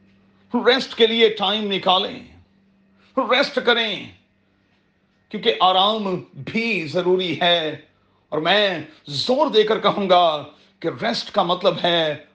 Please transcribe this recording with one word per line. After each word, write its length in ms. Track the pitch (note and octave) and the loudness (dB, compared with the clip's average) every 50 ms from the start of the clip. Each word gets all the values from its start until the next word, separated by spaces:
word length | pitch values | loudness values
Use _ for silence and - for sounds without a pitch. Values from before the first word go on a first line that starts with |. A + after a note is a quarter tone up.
| _ _ _ _ _ _ _ _ _ _ - | _ _ _ _ _ _ _ _ _ _ -4
ریسٹ 400 | A#3+ G3 A3+ C4 C4+ B3 - - | 0 2 2 2 2 0 -4 0
کے 120 | - A3+ | 2 2
لیے 220 | A3 A3+ A#3 A3+ G#3+ | 2 4 4 4 4
ٹائم 440 | G#3+ - G3+ F#3 G#3 A3 G#3+ G3+ G3 | 4 2 -2 -2 -2 -2 -2 -2 -4
نکالیں، 480 | F#3 - G3 F3+ F#3 G3+ G3 - - - - - - _ _ _ _ _ _ _ _ _ _ _ _ _ _ - | -2 0 2 2 2 0 -4 -8 -12 -16 -20 -20 -20 _ _ _ _ _ _ _ _ _ _ _ _ _ _ -4
ریسٹ 420 | - C4 G#3+ B3+ B3+ C#4+ C#4 - B3+ - | -2 0 0 2 0 0 0 -2 -4 0
کریں، 460 | A#3 A#3+ A3+ A3+ G#3+ G3 C#3+ B2 A#2 - _ _ _ _ _ _ _ _ _ _ _ _ _ _ _ _ _ _ _ _ _ _ _ | 0 0 0 0 -4 -6 -8 -12 -16 -20 _ _ _ _ _ _ _ _ _ _ _ _ _ _ _ _ _ _ _ _ _ _ _
کیونکہ 260 | - G#3 E3+ A3+ A3 - | -10 -4 -2 -2 0 2
آرام 600 | F3 F#3 F#3 F#3 F#3+ G#3 A3 A3 G#3 G3 F3+ D#3 - - - | 4 4 4 4 2 2 0 -2 -4 -4 -6 -6 -8 -12 -18
بھی 520 | C#3+ C3+ - - A3 A3+ A#3 G#3+ F3+ D#3+ | -16 -12 -6 -6 -4 -2 -2 -4 -4 -4
ضروری 540 | D3 C3 F3+ E3+ F3+ F#3 F#3 F#3+ F3 D3+ - | -4 -4 -2 0 0 0 0 0 -2 -2 0
ہے۔ 360 | F3+ F3 F3 E3+ D#3+ D3+ D3 C#3+ - _ _ _ _ _ _ _ _ - | 0 2 2 0 -2 -4 -8 -10 -14 _ _ _ _ _ _ _ _ -8
اور 100 | - D3+ | -6 -4
میں 400 | D#3 E3+ F#3+ G#3 G#3 G3 F3+ D#3 D3+ - - - - | 0 2 2 2 2 0 -2 -4 -8 -12 -16 -20 -14
زور 400 | - C#3+ C3+ - - B3+ C4+ D#4 | -10 -8 -6 -2 0 0 2 2
دے 160 | C#4 G3+ A3 G#3+ | 2 4 2 2
کر 180 | G#3+ A3 A3 | 2 2 0
کہوں 300 | - G3+ - - G3+ F#3+ | 0 0 0 0 2 4
گا 340 | F#3 F3 F3 E3 D#3 D3 C#3 - - _ _ _ _ - | 4 4 4 4 2 -2 -6 -10 -18 _ _ _ _ -8
کہ 100 | - E3 C#3+ A#2 F#3+ | -6 -6 -6 -4 -4
ریسٹ 300 | A3+ B3 - - - - | -4 -4 -4 -6 -4 -2
کا 100 | G#3 F#3 | -2 0
مطلب 320 | E3+ F3+ F3+ G3+ F#3+ E3+ - - | 0 0 0 0 0 0 0 0
ہے 400 | F3 E3+ E3+ D#3+ D#3 D3 C#3+ - _ | 0 2 2 0 -2 -4 -8 -12 _